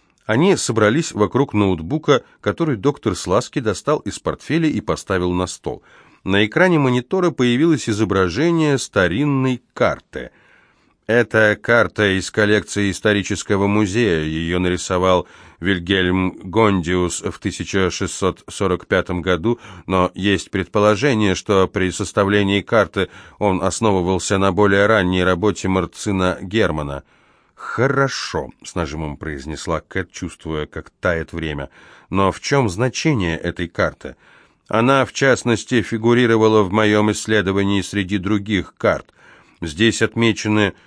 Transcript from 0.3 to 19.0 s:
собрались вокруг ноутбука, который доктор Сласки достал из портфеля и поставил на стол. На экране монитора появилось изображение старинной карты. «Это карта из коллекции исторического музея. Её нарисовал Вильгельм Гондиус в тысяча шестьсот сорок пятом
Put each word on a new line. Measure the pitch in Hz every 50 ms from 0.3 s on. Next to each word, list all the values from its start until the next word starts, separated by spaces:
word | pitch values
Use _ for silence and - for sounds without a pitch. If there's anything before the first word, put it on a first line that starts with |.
| 110 123 170 202 175
собрались | - - - 117 113 107 104 120 160 165 -
вокруг | - 104 104 90 - 120 143 - -
ноутбука, | 104 101 95 92 80 80 85 139 156 - - 143 120 - _ _ _
который | - 104 95 - 165 156 131 101
доктор | 95 143 139 - - 107 90
Сласки | - - 87 90 113 123 - - 151
достал | 123 107 95 - - 147 151 -
из | - 104 - -
портфеля | - 87 76 - - - 139 165 165 156
и | - 107
поставил | - - 80 76 - - 98 92 90 90 90
на | 90 90
стол. | 87 - - - 71 60 - _ - - - - _ _ _ -
На | 95 95 101 107 107
экране | - 160 180 185 175 151
монитора | 139 127 123 123 120 - - 190 180 170
появилось | 143 - 127 123 120 127 156 170 156 117 - 120
изображение | 107 101 113 90 95 98 92 90 80 113 156 175 170 165 156 147 139 131
старинной | - - - 107 92 85 87 117 147 147 139 131 131 131 127 120 _ _ -
карты. | - 123 95 - - _ _ - 67 62 58 _ _ _ _ _ _ _ _ _ _ _ _ _ _ _ -
«Это | 110 120 117 - - 113 110 107 104 -
карта | - - 117 117 107 90 - - 107 98 95 95
из | 92 -
коллекции | - 110 107 104 107 104 - - - 104 101 98
исторического | 90 - - 110 104 101 95 - 101 90 - - 104 95 101 101
музея. | 101 107 107 92 92 117 120 101 85 80 78
Её | 78 78 80 82 82 90 90
нарисовал | 92 90 90 85 - - 95 90 92 92 92 87 80 - - - - - - -
Вильгельм | 85 92 98 90 87 85 98 95 90 90 92 95 92 92 82 - -
Гондиус | 95 85 110 113 104 98 92 80 85 90 90 90 85 - - 90
в | 95 - -
тысяча | - 98 82 - 90 - - 98 95 90
шестьсот | - - 101 87 - - 98 92 82 - - -
сорок | - - 101 92 90 85 - -
пятом | 101 92